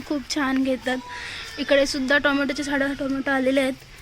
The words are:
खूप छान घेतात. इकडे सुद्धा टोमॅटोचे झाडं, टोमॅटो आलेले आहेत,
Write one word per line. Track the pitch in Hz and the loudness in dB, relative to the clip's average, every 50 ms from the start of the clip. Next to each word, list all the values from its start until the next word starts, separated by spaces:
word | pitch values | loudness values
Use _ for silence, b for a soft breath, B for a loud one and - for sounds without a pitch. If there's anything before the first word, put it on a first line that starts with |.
| 269 | 0
खूप | - 311 285 254 - - | -2 -4 -4 -4 -4 -2
छान | 311 277 269 269 262 | -2 0 2 2 2
घेतात. | 269 262 262 240 - 254 247 254 - - B B B B B B B B B B | 2 0 0 -2 -2 -2 -2 -4 -4 -8 B B B B B B B B B B
इकडे | 285 - 285 277 277 | 0 4 4 4 4
सुद्धा | 277 - 285 262 254 285 285 | 2 0 0 2 2 2 4
टोमॅटोचे | 285 294 277 277 285 262 285 302 | 4 4 2 2 2 0 -2 -2
झाडं, | 285 277 285 269 277 277 277 | -2 0 0 0 0 0 -2
टोमॅटो | 269 285 262 269 269 262 285 | -2 -2 -2 -2 -2 0 0
आलेले | 277 269 262 262 269 277 | 2 2 2 2 4 2
आहेत, | 262 262 262 - - - B B | 2 0 -2 -4 -10 -20 B B